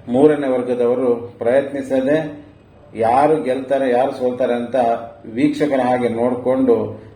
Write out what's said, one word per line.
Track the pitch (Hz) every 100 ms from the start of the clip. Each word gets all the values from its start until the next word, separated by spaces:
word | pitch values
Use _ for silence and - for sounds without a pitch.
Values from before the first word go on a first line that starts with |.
| -
ಮೂರನೇ | 120 151 147 139
ವರ್ಗದವರು | 127 123 123 120 127 127 117 117 -
ಪ್ರಯತ್ನಿಸದೆ | 117 131 139 143 131 135 131 151 160 - - - - - - 107
ಯಾರು | 113 123 151 156
ಗೆಲ್ತಾರೆ | 127 131 131 139 135
ಯಾರು | 120 135
ಸೋಲ್ತಾರೆ | 139 127 123 123
ಅಂತ | 120 120 131 117 117 - - 117
ವೀಕ್ಷಕರ | 113 147 - 147 135
ಹಾಗೆ | 123 123 120
ನೋಡಿಕೊಂಡು | 113 120 123 127 131 131 110 107 - -